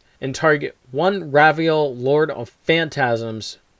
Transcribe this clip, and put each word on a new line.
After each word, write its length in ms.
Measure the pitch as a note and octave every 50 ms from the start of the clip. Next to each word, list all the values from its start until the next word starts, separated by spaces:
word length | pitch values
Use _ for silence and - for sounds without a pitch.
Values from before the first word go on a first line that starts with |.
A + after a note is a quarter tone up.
| _ _ _ -
and 140 | - C3+ B2+
target 420 | - E3 D#3 D3+ C#3+ - - - _ _ -
one 400 | B2+ C#3 E3+ F#3+ G3+ F#3+ E3 D3
Raviel, 640 | C3 D3 D3+ D#3 D#3 D#3+ E3 D#3+ D#3 D#3 D3+ C#3 A#2+
Lord 360 | A#2+ B2 C3 C#3+ D3+ D#3 D3+
of 180 | C3+ A#2+ A#2+ -
Phantasms 1080 | - _ _ - E3 E3 E3 D3+ - D3 C3+ A#2+ A#2 A2+ A#2 A2+ A2 A2 - - - _ _ _ _